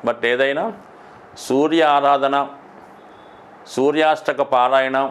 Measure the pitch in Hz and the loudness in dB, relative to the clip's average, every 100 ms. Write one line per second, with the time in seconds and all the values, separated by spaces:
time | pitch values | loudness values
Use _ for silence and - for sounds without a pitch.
0 | 120 117 117 123 135 139 214 196 - - | -4 -2 -2 0 0 -2 -6 -8 -20 -20
1 | - - - - - 131 151 165 156 143 | -20 -20 -20 -20 -2 0 2 2 2 2
2 | 139 143 135 139 135 - - - - - | 2 2 2 -2 -4 -10 -20 -20 -20 -20
3 | - - - - - - - - 139 147 | -20 -20 -20 -20 -20 -20 -12 -2 0 2
4 | 156 151 - 135 139 131 123 135 131 135 | 0 0 -2 -4 -2 0 2 2 0 -2
5 | 135 | -4